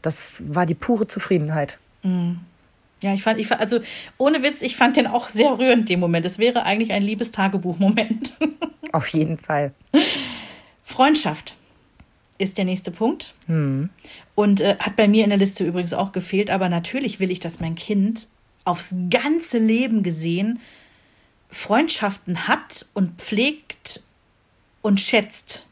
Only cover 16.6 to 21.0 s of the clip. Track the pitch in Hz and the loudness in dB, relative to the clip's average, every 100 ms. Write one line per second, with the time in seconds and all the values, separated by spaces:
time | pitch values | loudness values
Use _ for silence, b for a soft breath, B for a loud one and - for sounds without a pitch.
16.6 | 185 170 170 254 277 - 185 180 165 - | 0 -2 -2 -4 -6 -4 -4 -4 -6 -6
17.6 | 165 165 - 202 202 226 - _ _ _ | -6 -8 -2 0 2 -2 -10 _ _ _
18.6 | - 175 - 180 180 233 277 330 - 240 | -4 -2 -2 -4 0 0 2 0 0 2
19.6 | 220 226 262 220 185 160 165 170 214 233 | 2 2 2 0 0 -2 -2 -2 -2 -4
20.6 | B B B B | B B B B